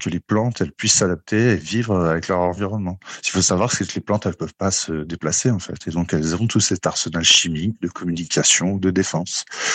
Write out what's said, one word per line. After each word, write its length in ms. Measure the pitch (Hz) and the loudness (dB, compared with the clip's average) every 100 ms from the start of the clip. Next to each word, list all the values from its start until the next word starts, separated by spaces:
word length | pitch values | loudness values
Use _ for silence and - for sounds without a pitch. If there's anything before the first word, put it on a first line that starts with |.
que 80 | 85 | -4
les 120 | 87 | -6
plantes, 420 | - 107 120 - | 0 0 2 0
elles 100 | 87 | -4
puissent 220 | - 107 | -2 0
s'adapter 560 | - 98 85 - 107 120 | 2 2 0 0 2 4
et 60 | 90 | 2
vivre 380 | 78 113 113 95 82 | 0 -2 0 2 2
avec 220 | 82 - | 0 0
leur 100 | 90 | 0
environnement. 600 | 90 90 98 107 90 92 - - | 0 0 -4 -2 -4 -6 -12 -10
Ce 60 | |
qu'il 100 | - | -2
faut 100 | 95 | 0
savoir, 300 | - 92 123 | 2 2 2
c'est 140 | - 95 | 0 -4
que 80 | |
les 60 | 90 | -4
plantes, 240 | - 104 | -2 0
elles 120 | 95 87 | -2 -4
peuvent 180 | 80 - | -8 -4
pas 140 | 98 | -2
se 220 | - - 80 | 0 -2 -4
déplacer, 460 | 76 80 78 80 127 | -4 -4 -2 0 2
en 80 | 101 | 0
fait. 280 | - - - | -2 -8 -4
Et 40 | |
donc, 240 | 82 85 | -4 0
elles 200 | 82 80 87 | 0 0 0
ont 100 | 113 | 0
tout 140 | 110 | 2
cet 260 | - 92 80 | 2 0 -2
arsenal 380 | - 82 82 | -2 -4 0
chimique 580 | 82 - 87 78 101 113 | 4 4 4 -2 -2 -4
de 60 | - | -6
communication 840 | - 90 85 82 - - - 90 | -4 -4 -4 -2 2 4 2 2
ou 60 | 98 | 0
de 120 | 95 | 2
défense. 540 | 90 95 82 90 - - - - | 2 0 -2 -4 -8 -8 -6 -4